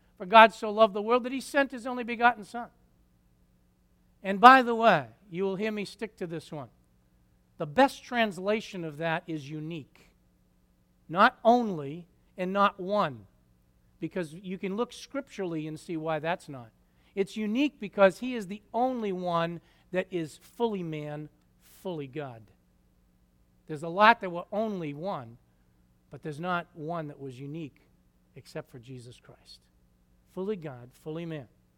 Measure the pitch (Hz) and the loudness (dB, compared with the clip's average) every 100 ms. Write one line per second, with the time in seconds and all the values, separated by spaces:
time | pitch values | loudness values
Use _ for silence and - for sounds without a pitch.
0 | _ - 185 220 220 - 220 208 220 202 | _ -14 8 12 12 8 -2 6 6 4
1 | 208 247 240 262 - 294 277 254 247 247 | 2 2 0 -6 -2 0 0 -2 -8 -6
2 | 233 233 240 226 190 233 233 _ _ _ | -6 4 4 4 -4 -10 -12 _ _ _
3 | _ _ _ _ _ _ _ _ _ _ | _ _ _ _ _ _ _ _ _ _
4 | _ _ 190 196 233 262 240 226 226 170 | _ _ -4 2 4 4 2 0 2 0
5 | 120 - - 175 190 190 220 214 190 - | -2 -16 -14 -8 -6 -6 -6 -6 -10 -12
6 | 226 - 180 165 - 156 120 _ _ _ | -14 -10 -12 -12 -12 -14 -16 _ _ _
7 | _ _ _ _ _ - 160 147 269 - | _ _ _ _ _ -10 -4 2 2 2
8 | - 247 220 175 190 220 - 185 160 147 | -4 0 0 0 0 0 -2 -8 -8 -4
9 | 165 160 170 156 135 156 156 165 123 - | -2 -2 -2 -8 -8 -10 -8 -10 -12 -20
10 | - _ _ _ _ _ _ _ _ _ | -20 _ _ _ _ _ _ _ _ _
11 | - 165 226 - 226 247 226 170 139 165 | -4 6 6 6 6 6 4 -2 -6 -10
12 | 175 _ _ - 185 196 202 - 180 208 | -14 _ _ -6 -2 4 2 2 -2 0
13 | 165 120 95 _ _ _ _ _ _ - | 0 -2 -16 _ _ _ _ _ _ -10
14 | 160 190 160 165 190 185 196 202 240 - | -8 -6 -6 -8 -10 -8 -6 -4 -6 -8
15 | - 269 277 - 180 160 156 156 - 160 | -10 -10 -8 -6 -6 -4 -6 -8 -8 -6
16 | 160 156 156 185 - 135 113 _ _ _ | -4 -4 -2 -4 -6 -14 -16 _ _ _
17 | _ - 196 214 214 226 294 - 202 - | _ -4 -4 -2 -2 2 0 -2 -4 6
18 | 196 - 254 247 180 208 _ 226 254 247 | 6 6 -6 -6 -8 -12 _ 0 0 0
19 | 214 180 180 170 170 170 - _ _ 180 | -4 -2 0 0 0 -4 -12 _ _ -4
20 | 185 180 156 - - - 233 202 170 156 | -2 -4 -6 -10 -14 -2 -2 -2 -4 -6
21 | 147 147 151 _ _ _ - - 190 165 | -8 -10 -12 _ _ _ -20 -14 -10 -8
22 | 139 135 139 113 107 _ _ _ _ _ | -8 -8 -10 -12 -20 _ _ _ _ _
23 | _ _ _ _ _ _ - 151 165 175 | _ _ _ _ _ _ -12 -10 -4 4
24 | 214 233 190 170 180 202 220 196 156 143 | 6 6 2 -8 -6 -4 -4 -4 -6 -8
25 | 180 170 117 120 _ _ _ _ _ _ | -8 -8 -10 -18 _ _ _ _ _ _
26 | _ 143 160 143 180 175 165 - 151 170 | _ -14 -12 -8 -4 -4 -6 -10 -8 -6
27 | 151 139 139 123 143 156 147 - _ _ | -8 -10 -14 -12 -12 -10 -12 -14 _ _
28 | _ _ _ - - 160 - 135 117 127 | _ _ _ -20 -14 -14 -14 -16 -16 -16
29 | 117 117 - 120 - - _ _ _ _ | -16 -20 -20 -20 -20 -20 _ _ _ _
30 | _ _ _ - 190 214 151 123 120 - | _ _ _ -8 -6 -6 -8 -14 -18 -18
31 | 160 156 170 156 117 _ _ | -12 -10 -8 -10 -12 _ _